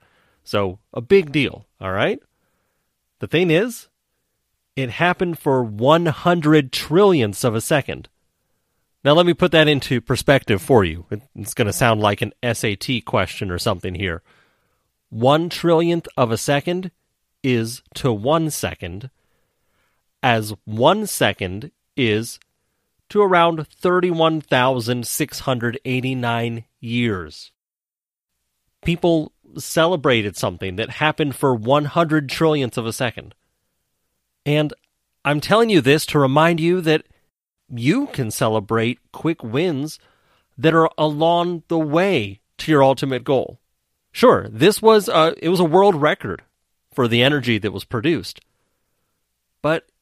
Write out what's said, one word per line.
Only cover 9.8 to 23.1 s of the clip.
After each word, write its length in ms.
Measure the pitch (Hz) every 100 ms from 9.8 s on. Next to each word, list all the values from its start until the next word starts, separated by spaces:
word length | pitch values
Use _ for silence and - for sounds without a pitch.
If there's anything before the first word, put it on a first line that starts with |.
| - 123
perspective 600 | - 123 - 135 - 98
for 240 | - 123
you. 220 | 90 82 -
It, 120 | 107 - -
it's 180 | 98
gonna 180 | - 104
sound 280 | - 120 110
like 200 | 104 101
an 140 | 104 -
S 220 | 123 113
A 120 | 113 98
T 240 | - 120
question 500 | - 104 90 - 101
or 80 | 87
something 360 | 117 92 92
here. 280 | 90 95 82 _ _ _ _ _ _ _ _ -
One 400 | 110 123 156 170
trillionth 580 | - 170 165 170 170 - -
of 140 | 123
a 60 | 160
second 540 | - 143 170 180 185 _ _ _ _ _
is 400 | 135 120 113 123 _
to 180 | - 131
one 380 | 104 120 165 156
second, 600 | - 90 - 90 95 131 _ _ _ _ _ _ _ _ _ _ _
as 280 | 127 113 107 107
one 420 | - 110 139 208 208
second 640 | - 117 - 92 98 143 _ _ -
is 440 | 117 107 117 - _ _ _ _ _ _ -